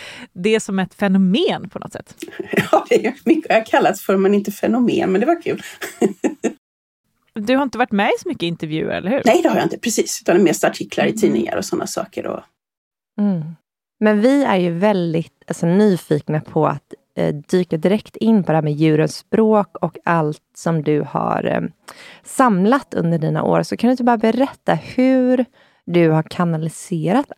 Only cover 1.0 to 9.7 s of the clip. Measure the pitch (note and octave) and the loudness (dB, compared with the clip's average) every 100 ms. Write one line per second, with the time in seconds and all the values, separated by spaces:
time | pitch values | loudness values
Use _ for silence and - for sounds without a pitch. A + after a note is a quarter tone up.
1 | G3+ F#3+ F#3+ A3 F#4+ E3+ - - - - | 2 4 4 4 0 -2 -8 -14 -14 -14
2 | - - - - - - - - - A#4+ | -18 -16 -16 -12 -4 -4 0 0 2 0
3 | F4 - - D#4 - A3 A3 D4 D#3+ G3+ | 0 -4 0 0 2 0 2 2 2 0
4 | - G3 F#3+ G3+ G3+ G3+ - A3+ A#3 - | 0 2 2 2 0 -4 -2 0 2 0
5 | F#3 F#3+ B3+ E4+ - - - - - - | 0 0 0 0 -2 -8 -10 -16 -16 -2
6 | A3 G3+ D#4+ D#4 - - _ _ _ _ | -2 -2 -6 -4 -6 -8 _ _ _ _
7 | _ _ _ - G#3 C4 C#4 A3 B3 G3+ | _ _ _ -10 -2 0 0 -2 -2 0
8 | A3+ A#4+ F#4 C#4+ E3+ E3+ D#3 D#3 - - | 0 -2 -4 -6 -4 -4 -6 -4 -4 -4
9 | F3+ C4+ A#3 F4+ D#4 G#3+ E3+ | -2 0 2 2 2 0 -2